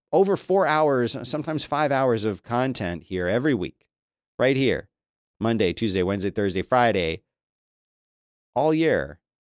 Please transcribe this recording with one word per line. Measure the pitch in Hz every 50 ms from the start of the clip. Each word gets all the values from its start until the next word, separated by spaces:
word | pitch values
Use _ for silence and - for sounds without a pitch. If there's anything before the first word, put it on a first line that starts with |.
| _ - -
over | 170 196 196 196 -
four | - - 185 196 180
hours, | 147 151 156 156 147 139 127 120 117 - 135 - -
sometimes | - 151 143 165 156 143 -
five | - 147 143 151 139
hours | 139 131 135 127 117 110 104
of | 110 98 92
content | - - 117 120 127 131 123 - 104 87 87 80 85
here | - 95 90 90 90
every | 104 123 135 156 131
week, | 98 85 67 - _ _ _ _ _ _ _ _ _ _ _ _ -
right | 120 131 139
here, | 135 135 117 87 67 - _ _ _ _ _ _ _ _ _ _ -
Monday, | 107 113 117 107 104 87 85
Tuesday, | - 117 104 92 95
Wednesday, | 90 92 101 101 92 101
Thursday, | - 110 101 98 87 95
Friday, | 85 - 127 123 120 117 104 95 85 80 82 - _ _ _ _ _ _ _ _ _ _ _ _ _ _ _ _ _ _ _ _ _ _ _ _ _ _ -
all | 120 143 156 160
year. | 156 160 156 120 85 69 71 76 - _ _ _ _